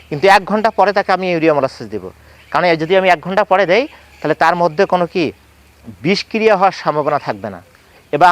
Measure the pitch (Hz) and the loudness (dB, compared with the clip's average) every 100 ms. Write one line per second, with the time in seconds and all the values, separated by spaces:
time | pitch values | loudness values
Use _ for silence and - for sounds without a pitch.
0 | - 147 190 196 185 214 220 214 190 202 | -10 0 4 4 2 -2 0 0 0 0
1 | 196 180 185 170 160 147 131 - 110 104 | 0 -2 -2 0 2 2 0 -4 -12 -12
2 | 90 - - - - 147 175 165 160 190 | -12 -18 -20 -20 -6 -2 0 0 0 2
3 | 185 165 180 196 202 190 175 202 294 - | 2 0 0 -2 0 0 2 0 -2 -8
4 | - - 151 156 165 175 175 151 190 180 | -20 -8 -4 0 0 2 0 0 0 0
5 | 175 190 139 - _ _ _ _ - 101 | -2 -2 -4 -6 _ _ _ _ -20 -6
6 | 127 196 - 220 220 196 190 - 165 151 | -2 -2 -4 -2 2 2 0 -2 -4 -2
7 | 147 147 - 107 107 92 - _ _ _ | -2 -4 -4 -8 -10 -14 -18 _ _ _
8 | _ 147 175 | _ 2 4